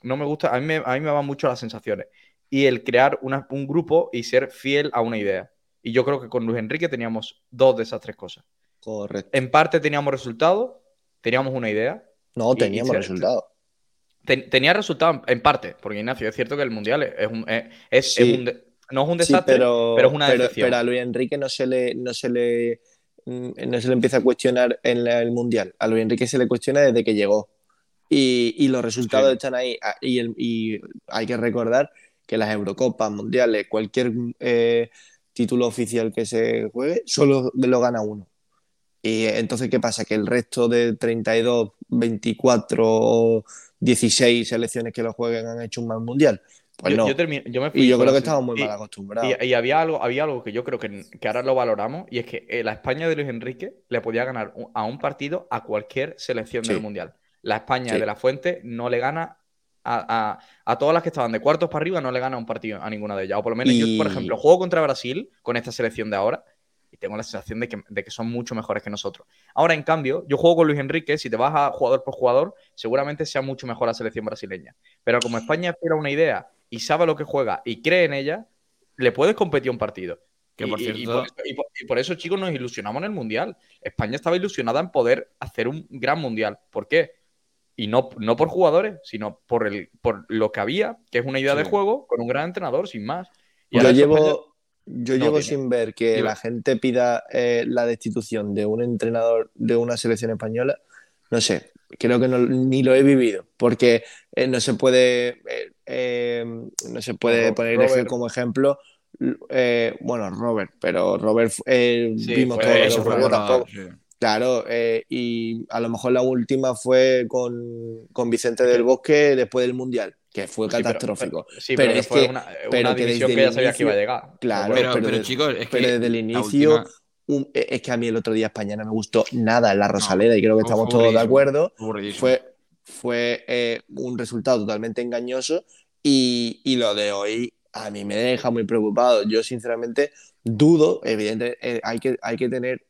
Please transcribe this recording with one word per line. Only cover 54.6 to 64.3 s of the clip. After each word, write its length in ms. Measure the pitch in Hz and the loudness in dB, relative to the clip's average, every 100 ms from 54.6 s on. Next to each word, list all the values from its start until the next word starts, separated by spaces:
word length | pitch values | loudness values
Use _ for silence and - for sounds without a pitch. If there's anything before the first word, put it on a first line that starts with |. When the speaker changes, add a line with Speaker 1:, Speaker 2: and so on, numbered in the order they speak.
| - | -12
Speaker 1:
a 100 | 113 | -6
un 160 | 110 135 | -6 -4
partido 480 | 143 143 143 175 - | -6 -6 -6 -6 -6
a 140 | 117 | -8
cualquier 520 | - 107 104 - 143 - | -4 -6 -6 -6 -6 -8
selección 480 | - 123 113 123 113 | -8 -8 -6 -6 -4
Speaker 2:
Sí. 80 | |
Speaker 1:
del 80 | 110 | -4
Mundial. 320 | 107 101 82 _ _ _ | -6 -10 -12 _ _ _
La 160 | - 107 | -6 -4
España 360 | - 131 123 | -2 -4 -2
Speaker 2:
Sí. 60 | 110 | -2
Speaker 1:
de 60 | 107 | -2
La 100 | 107 | -2
Fuente 460 | 131 135 175 175 | -2 0 -4 -6
no 260 | 113 117 120 | -8 -8 -2
le 100 | 120 | -2
gana 380 | 127 156 165 - _ _ _ _ | -2 -4 -8 -12 _ _ _ _
a, 500 | - 117 - 117 107 - | -4 -4 -2 -2 -2 -6
a, 40 | _ _ - | _ _ -4
a 120 | 120 | 0
todas 160 | 143 | 2
las 80 | 165 | 2
que 80 | 165 | 0
estaban 220 | 160 120 | -4 -2
de 80 | 110 | 0
cuartos 300 | 127 151 165 | 0 0 0
para 120 | 151 | -4
arriba, 200 | 156 185 | -4 -4
no 100 | 135 | -4
le 80 | 127 | -4
gana 180 | 127 127 | -4 -6
un 80 | 113 | -8
partido 360 | 101 110 101 | -8 -8 -8
a 80 | 104 | -8
ninguna 260 | 107 104 101 | -8 -6 -6
de 80 | |
ellas. 160 | 95 98 | -4 -2
O 40 | |
por 100 | 110 | -2
lo 20 | 117 | 0
menos 180 | 127 | 2
yo, 120 | 120 113 110 | 2 2 0
por 100 | - | -2
Speaker 2:
Y 20 | |
Speaker 1:
ejemplo, 260 | - - | -4 -6